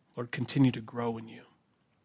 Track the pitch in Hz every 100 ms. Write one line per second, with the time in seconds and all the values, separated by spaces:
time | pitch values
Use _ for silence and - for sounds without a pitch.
0 | _ - 120 - 120 135 131 117 110 120
1 | 120 113 113 110 - _ _ _ _ _